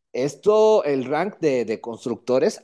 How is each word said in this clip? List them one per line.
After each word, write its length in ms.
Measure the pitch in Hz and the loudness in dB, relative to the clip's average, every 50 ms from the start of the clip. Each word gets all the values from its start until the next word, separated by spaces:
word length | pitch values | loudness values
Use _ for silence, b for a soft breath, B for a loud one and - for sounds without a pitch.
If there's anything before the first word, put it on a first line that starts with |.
| _ _ | _ _
esto, 720 | - - 131 147 147 - - 196 208 220 214 214 214 202 - | -6 -4 -4 -4 -4 -2 0 2 4 4 4 4 4 2 2
el 220 | 147 143 135 123 | 0 -2 -2 -2
rank 340 | 127 147 151 180 208 202 - | -4 -2 -4 -4 -4 -6 -2
de, 240 | 165 151 131 123 117 | -2 0 0 0 0
de 160 | 104 110 101 | -2 -4 -6
constructores 800 | - 117 113 110 - 123 117 - - - 123 131 147 208 - - | -6 -10 -12 -8 -6 -6 -6 -6 -4 0 0 2 2 0 -2 -2